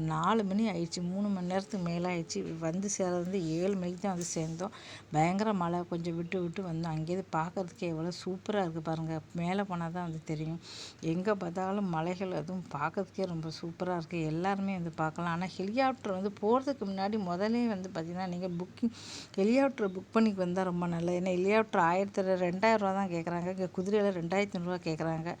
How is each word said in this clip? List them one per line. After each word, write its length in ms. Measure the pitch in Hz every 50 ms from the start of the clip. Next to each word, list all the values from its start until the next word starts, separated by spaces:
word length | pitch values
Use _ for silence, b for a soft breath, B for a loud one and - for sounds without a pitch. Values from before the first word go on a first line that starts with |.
| 160
நாலு 360 | 160 160 156 165 190 220 226 208
மணி 200 | 190 190 208 226
ஆயிடுச்சு. 340 | 220 185 170 170 170 - 185 175
மூணு 260 | 175 180 196 208 208
மணி 200 | 202 185 180 175
நேரத்துக்கு 320 | 185 196 190 - - 196 175
மேல 220 | 170 170 175 175 180
ஆயிடுச்சு. 320 | 180 170 165 160 - 202 185 170 165 160
வந்து 280 | 165 160 160 185 196 208
சேர்றது 340 | 202 - 190 180 180 175 175
வந்து 180 | 180 190 202 170 160 160
ஏழு 220 | 165 180 196 202
மணிக்கு 260 | 190 180 175 180 175
தான் 140 | - 202 185
வந்து 140 | 170 170 170
சேர்ந்தோம். 460 | - 170 160 160 165 160 180 208 B B B B B B B B
பயங்கர 420 | 156 151 156 170 185 196 214 220 214
மழை, 260 | 190 175 170 175 175 175
கொஞ்சம் 320 | 170 180 170 170 175 165
விட்டு 220 | 165 175 170 196 190
விட்டு 220 | 180 170 165 - 196
வந்தோம். 300 | 180 165 160 170 170 156
அங்கேயிருந்து 360 | 156 160 160 180 190 185 - -
பார்க்கறதுக்கே 560 | 160 160 175 - 196 185 170 - - 190 175
எவ்வளோ 240 | 165 156 160 175 170
சூப்பரா 460 | - - 185 185 185 - - 208 208 190
இருக்கு 200 | 165 160 165 156
பாருங்க. 320 | 165 160 160 160 160 160 156 156 - -
மேலே 300 | 170 170 175 185 202 202
போனா 240 | 196 180 170 170 165
தான் 180 | 165 180 175
வந்து 140 | 170 160 160 -
தெரியும். 360 | - 160 151 156 160 165 170 B B B B B B B B -
எங்க 280 | 160 165 180 185 214 214
பார்த்தாலும் 560 | 196 190 170 170 190 185 190 196 208 202 185
மலைகள், 440 | 175 165 160 170 180 180 196 185 185
அதுவும் 300 | 156 147 165 185 190 170 -
பார்க்கறதுக்கே 560 | - 139 147 160 - 208 190 185 - - 190
ரொம்ப 220 | 185 170 165 156 160 156
சூப்பரா 400 | - - 170 165 - 185 180 180
இருக்கு. 260 | 175 160 156 180 170 160
எல்லாருமே 480 | 156 156 165 175 190 202 196 196 196 196
வந்து 180 | 185 170 170 160
பார்க்கலாம். 380 | - 160 156 151 - 170 175 165
ஆனா 160 | 165 185 185
ஹெலிகாப்டர் 640 | - - 185 196 214 254 269 262 254 262 - 214 190
வந்து 160 | 185 190 208 202
போறதுக்கு 500 | - - 208 233 262 262 285 277 - 220
முன்னாடி 320 | 196 196 190 190 202 214 220 196
முதலே 420 | 175 175 175 202 214 226 240 240
வந்து 220 | 233 214 185 185 185
பார்த்தீங்கன்னா, 400 | 180 - 160 165 175 180 190 185
நீங்க 220 | 175 175 180 185 175
புக்கிங், 400 | 170 180 - - - - 226 226 B B B B B B B B
ஹெலிகாப்டர் 600 | - 190 214 233 269 277 277 269 - 220 196 180
புக் 200 | 185 - - -
பண்ணி 200 | 220 226 220 202
வந்தா 280 | 190 185 175 175 190 190
ரொம்ப 220 | 185 175 175 175 175
நல்லது. 280 | 170 165 170 175 180
ஏன்னா 180 | 180 185 190 185
ஹெலிகாப்டர் 500 | 180 180 196 214 220 220 214 - 202 170
ஆயிரத்தி 420 | 165 175 185 202 202 - 208 190 190 190 180
ரெண்டாயிரம் 420 | 185 175 175 185 196 220 226 214 208
ரூபா 120 | 190 190
தான் 180 | 196 196 190 170
கேக்குறாங்க. 360 | 170 160 180 170 175 170 180
இங்க 180 | 190 185 185 180 -
குதிரையில 420 | - 180 196 202 214 202 202 190
ரெண்டாயிரத்தி 420 | 180 165 170 180 196 208 202 -
ஐந்நூறு 160 | 185 170 175 180
ரூபா 80 | 180 175
கேக்குறாங்க. 440 | 170 160 156 156 165 165 160 160 170 180 -